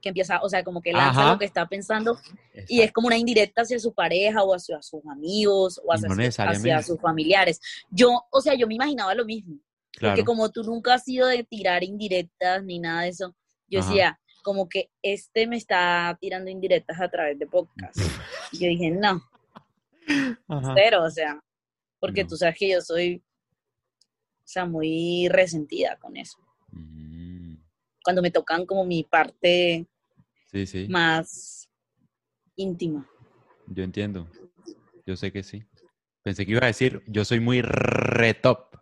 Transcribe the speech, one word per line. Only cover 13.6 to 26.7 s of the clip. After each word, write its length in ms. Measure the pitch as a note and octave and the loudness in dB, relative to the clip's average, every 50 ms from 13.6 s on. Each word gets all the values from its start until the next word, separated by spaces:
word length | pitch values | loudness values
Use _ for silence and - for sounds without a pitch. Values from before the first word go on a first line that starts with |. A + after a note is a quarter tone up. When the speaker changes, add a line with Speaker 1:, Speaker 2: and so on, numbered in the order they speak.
| _ _ | _ _
Speaker 1:
yo 120 | G3 F#3+ | -4 -2
Speaker 2:
Ajá. 80 | F#3 F#3 | -2 0
Speaker 1:
decía, 300 | G3 G3 F#3 E3+ - _ _ _ _ _ _ | 2 2 2 2 0 _ _ _ _ _ _
como 260 | G3+ G3+ G3 F#3+ F3+ | -4 -2 -2 -2 -4
que 220 | - F#3+ F3+ _ _ _ _ | -4 -6 -6 _ _ _ _
este 440 | G#3 G3 G3 - _ _ A3+ A3+ | -4 -4 -4 -8 _ _ -2 -2
me 100 | A3+ A#3 | 0 -2
está 600 | A#3 - _ G#3 F3+ F3+ F3 F3 F3 E3+ E3+ F3 - | -8 -4 _ 0 2 2 2 2 2 0 -2 -4 -6
tirando 300 | - F#3+ F#3 F#3 F#3 F#3+ | -6 -8 -6 -6 -8 -10
indirectas 500 | F#3+ F#3+ F#3 F#3+ F3+ E3 E3 - - E3 | -10 -6 0 2 2 2 2 -2 -6 -4
a 80 | F#3 F3 | -4 -4
través 300 | - F3 E3 D3 C#3+ C#3 | -2 -2 -2 -2 -2 -4
de 80 | D3 | -6
podcast. 480 | C#3+ - F3+ F3 - _ - - - - | -2 0 -2 -2 -2 _ -16 -16 -14 -4
Speaker 2:
<laughs> 560 | - - - - - - - - - - - - | -4 -4 -2 -4 -6 -12 -14 -14 -14 -14 -14 -8
Speaker 1:
Y 60 | D#3+ | -2
yo 80 | F3+ F3 | 0 0
dije, 220 | E3+ E3+ E3+ D#3+ | 0 0 0 -2
"No". 320 | E3 F#3 G#3 G#3 F#3+ E3+ - _ _ _ _ _ _ - _ _ _ _ _ _ _ D#4 E4+ D#4 D4 C#4+ C4+ C4 A#3 - _ _ | -2 0 2 0 0 0 -4 _ _ _ _ _ _ -20 _ _ _ _ _ _ _ _ _ -2 0 0 0 -2 -4 -8 _ _
Speaker 2:
Ajá. 240 | E3+ D3 C3 C3+ C3+ | -6 -4 -4 2 4
Speaker 1:
Cero, 300 | F#3+ G3 A3+ A3+ F#3+ E3 | 6 6 6 6 4 2
o 60 | D#3+ | 0
sea, 300 | D3 D#3+ D#3+ D3+ D3 D3+ _ _ _ _ _ _ _ _ _ _ _ _ | -2 -4 -4 -4 -6 -8 _ _ _ _ _ _ _ _ _ _ _ _
porque 220 | - G3 G3 F#3+ F#3+ | -8 -4 -2 -2 -4
Speaker 2:
No. 60 | - | -4
Speaker 1:
tú 60 | E3 | -4
sabes 200 | D#3 F3+ E3 D#3+ - | 0 0 0 0 0
que 100 | G3+ G3 F#3+ | 0 2 2
yo 80 | F3+ | 0
soy, 420 | E3 - E3 E3+ F3 F3 F3 F3 _ _ _ _ _ _ _ _ _ _ _ _ _ _ _ _ _ _ _ _ _ _ _ _ | 0 0 -2 0 0 0 -2 -4 _ _ _ _ _ _ _ _ _ _ _ _ _ _ _ _ _ _ _ _ _ _ _ _
o 40 | _ - | _ -10
sea, 160 | - F#3 F3+ | -6 -6 -4
muy 600 | F3 E3 D#3+ D#3 D#3+ D#3+ E3 E3+ E3+ F3 F3 F3 F3+ | -4 -4 -4 -2 -2 -2 -2 -2 -2 0 0 0 2
resentida 680 | F3+ F#3 F#3 F3+ E3 E3 D3+ C#3+ - G4 A4 - - - | 4 4 4 4 2 -6 -6 -6 -4 -2 -2 -2 -4 -6
con 160 | - - - | -14 -18 -18
eso. 220 | - - - - _ _ _ _ _ _ _ | -18 -18 -18 -20 _ _ _ _ _ _ _